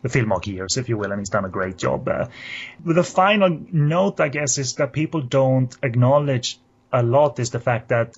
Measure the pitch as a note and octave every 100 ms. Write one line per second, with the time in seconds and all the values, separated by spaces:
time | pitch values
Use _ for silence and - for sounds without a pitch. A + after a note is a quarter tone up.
0 | B2+ C3+ A2 F#2+ G2+ F#2 F#2+ - B2 A2+
1 | G2 G2+ G2+ G#2+ F#2+ G2 F#2+ F#2 - B1+
2 | - D#2+ - - - - - - D#3+ E3
3 | F3 - F#3+ G#3 F#3+ D#3 - E3 D3 E3
4 | G3 G3+ D3+ C#3+ C#3+ - B2+ - C#3+ C#3
5 | D#3 E3 B2+ C#3 C3 C3 B2 - C#3 A#2+
6 | B2+ C#3+ C#3+ B2+ - - _ _ _ B2+
7 | A#2 B2+ D3 - A#2 B2 B2 A#2 - A#2+
8 | A#2